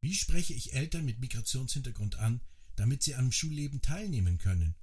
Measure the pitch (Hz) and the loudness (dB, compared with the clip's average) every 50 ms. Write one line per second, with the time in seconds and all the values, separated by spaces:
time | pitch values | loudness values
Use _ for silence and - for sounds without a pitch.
0 | - 143 190 - - - 165 170 170 - - - - - - 127 147 160 - 165 | -2 -2 -2 0 4 6 6 6 6 4 0 -2 -6 -4 -2 -2 -2 -2 -2 -2
1 | 160 135 110 113 127 123 - - 113 - - 131 135 123 - 147 131 123 110 - | -2 -2 -2 -4 -4 -4 -4 -4 -2 -2 -2 -2 -2 -2 -2 -2 -4 -4 -4 -4
2 | 104 101 - - 110 110 117 120 - - - - - - - - 101 117 139 139 | -4 -2 -2 0 0 0 0 -2 -4 -10 -12 -16 -16 -10 -4 0 2 2 2 2
3 | - 151 139 127 127 127 110 - - 160 151 147 147 143 139 139 - - 151 185 | 0 -2 0 0 0 2 2 0 -2 -2 -4 -4 -6 -4 -4 0 2 2 2 2
4 | 214 208 165 117 95 87 87 82 - 95 90 87 82 80 82 - | 0 -2 0 2 2 2 2 2 2 2 2 4 2 2 0 -2